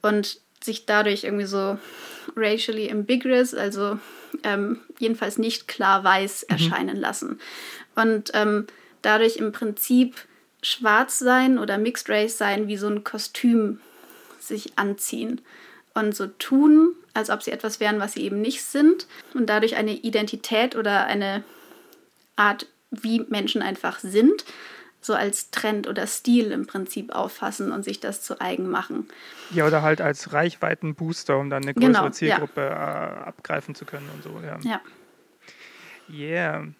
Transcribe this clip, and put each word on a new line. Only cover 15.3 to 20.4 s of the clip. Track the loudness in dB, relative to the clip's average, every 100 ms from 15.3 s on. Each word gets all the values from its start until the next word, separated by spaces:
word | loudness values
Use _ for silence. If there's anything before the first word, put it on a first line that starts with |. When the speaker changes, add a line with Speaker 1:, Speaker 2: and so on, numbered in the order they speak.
| -8 -10 -20 -20 -20 _
Speaker 1:
und | -2 -2 -2
so | -8
tun, | -8 0 6 8 10 8 4 _
als | -4 -2
ob | -2
sie | -4
etwas | -6 -6 -2
wären, | 0 0
was | -4
sie | -4
eben | -4 -2
nicht | -2 -4
sind | -4 6 6 6 -2 -18 -10
und | -2 0
dadurch | 2 2 0
eine | -2
Identität | -2 -2 -2 -2 -6